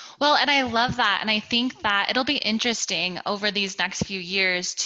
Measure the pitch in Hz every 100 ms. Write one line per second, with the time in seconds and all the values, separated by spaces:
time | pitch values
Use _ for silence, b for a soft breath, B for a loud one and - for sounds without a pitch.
0 | B B 294 294 262 277 247 226 247 240
1 | 214 190 214 214 - 240 254 - 214 202
2 | - 240 254 285 208 220 240 220 - 170
3 | 180 175 - 202 208 202 196 196 180 -
4 | - 190 175 196 190 180 180 -